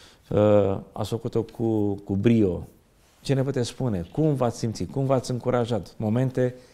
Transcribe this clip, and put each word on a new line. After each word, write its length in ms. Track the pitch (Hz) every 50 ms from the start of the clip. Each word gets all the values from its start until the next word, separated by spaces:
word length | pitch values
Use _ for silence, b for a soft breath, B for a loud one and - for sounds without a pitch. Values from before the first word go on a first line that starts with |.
| B B B B B -
uh, 500 | - 104 104 104 104 104 101 98 98 - - -
ați 160 | - - 110 -
făcut-o 340 | 117 110 - 120 - 117
cu, 520 | 107 - - - 117 113 110 107 104 101 101
cu 200 | 101 - - 98
brio. 520 | 98 98 120 117 113 104 92 85 87 - - - _ _ _ _ _ _ _ _ _
Ce 140 | - - 139
ne 80 | 135
puteți 260 | 131 139 131 131 120 -
spune? 380 | - - 131 123 101 87 82 -
Cum 220 | - 143 156 156 143
v-ați 240 | 127 127 117 113 -
simțit? 320 | - 113 104 - 90 82
Cum 140 | - 139 139
v-ați 260 | 131 139 127 117 -
încurajat? 640 | 127 117 - 123 120 123 117 110 120 101 85 - -
Momente, 580 | - 113 107 107 123 131 131 127 127 127 123 127 b b b